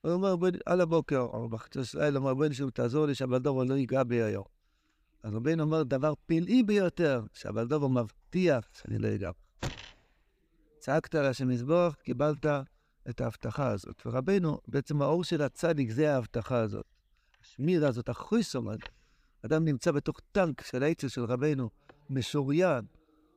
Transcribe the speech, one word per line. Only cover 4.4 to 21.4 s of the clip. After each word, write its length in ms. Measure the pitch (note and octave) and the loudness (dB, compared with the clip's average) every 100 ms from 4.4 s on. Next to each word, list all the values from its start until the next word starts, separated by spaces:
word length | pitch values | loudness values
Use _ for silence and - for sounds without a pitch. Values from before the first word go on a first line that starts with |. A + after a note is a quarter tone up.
| G2 _ _ _ _ _ _ _ | -8 _ _ _ _ _ _ _
אז 120 | G#2+ | -8
רבינו 280 | G#2+ B2+ E3 | -4 0 0
אומר 200 | D3+ D#3+ | 2 0
דבר 300 | C#3 C3 D3+ D3 - | 0 0 0 -2 0
פלאי 360 | E3 E3+ B3 | 0 4 4
ביותר, 600 | G#3 G#3 F3+ - E3 B2+ G#2+ | 4 4 2 2 2 2 -2
שהבלדור 580 | - - G#2+ A#2+ D3+ C#3 | -12 -6 -2 0 2 2
מבטיח 800 | B2+ A2 - _ F3+ F3+ C3 - | 2 0 -8 _ 0 2 2 0
שאני 260 | - - G#2+ | -16 -6 -2
לא 160 | G#2+ | -2
אגע 160 | G#2 F#2 | -2 -4
בה. 380 | F2+ _ _ - - - - _ _ _ _ _ _ _ _ | -8 _ _ -10 -8 -18 -20 _ _ _ _ _ _ _ _
צעקת 320 | - D3+ - | -2 -2 0
על 120 | D#3+ C#3 | 0 0
השם 240 | B2+ C3 | 0 0
יזבח, 440 | B2 B2 E3+ F3 D3 | -2 2 2 2 -2
קיבלת 440 | - B2 D3 D3+ D#3 C#3+ C3+ _ _ _ - | -6 -2 0 0 0 -2 -4 _ _ _ -14
את 120 | A#2+ | -6
ההבטחה 480 | A#2+ - A#2 A2 C3 | -6 -6 -8 -2 -2
הזאת. 320 | G#2 - - - | -2 -6 -12 -6
ורבינו, 540 | A#2+ C3+ G3 E3 - - | -4 2 2 2 -4 -4
בעצם 340 | C#3 - D3 | -4 -2 0
האור 220 | C#3 E3 | 2 0
של 180 | F3 E3 | 0 0
הצדיק 480 | C#3+ - E3 D#3 B2 | -2 0 0 2 0
זה 240 | A2 D3+ | 2 2
ההבטחה 440 | C#3 A2 A#2 G#2 B2 | 2 -2 -6 -2 0
הזאת. 280 | A2 G#2 - _ _ _ _ _ | 0 -4 -12 _ _ _ _ _
השמירה 460 | - - C#3+ F3+ D3+ | -20 -4 0 2 2
הזאת, 200 | A#2+ A#2+ | 0 -6
החוסר, 520 | A#2 - A3+ G#3+ C3 A2 G#2+ - _ _ _ _ _ | -8 0 0 0 -4 -6 -8 -12 _ _ _ _ _
אדם 200 | A2+ D#3 | -2 2
נמצא 280 | D#3+ C3+ F3 | 2 2 0
בתוך 280 | D3 D3+ - - | 0 -2 -8 -4
טנק 320 | G#3 F3+ C3+ | 0 0 -2
של 180 | - B2+ | -6 -2
העצר 260 | C#3+ E3 C3+ | 0 0 -4
של 160 | A#2+ | -4
רבינו, 460 | A#2 B2 | -2 0